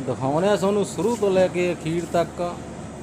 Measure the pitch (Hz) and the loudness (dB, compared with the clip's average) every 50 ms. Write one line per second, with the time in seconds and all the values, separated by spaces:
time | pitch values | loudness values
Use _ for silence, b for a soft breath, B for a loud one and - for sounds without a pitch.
0 | 131 127 123 104 131 131 147 160 185 208 208 170 185 196 208 208 190 - - 165 | -4 -4 -4 -2 -2 0 0 2 2 2 2 2 2 2 2 2 0 0 -2 0
1 | 170 226 240 208 202 196 185 185 185 175 - 180 180 180 170 - - 160 165 175 | 0 0 2 2 2 4 4 4 4 4 2 0 0 0 0 -2 -2 -2 -2 -2
2 | 170 165 - 170 165 - - - 175 175 175 - - - - - - - - - | -2 0 0 0 0 0 -2 -4 -6 -6 -6 -8 -10 -12 -12 -12 -12 -12 -12 -4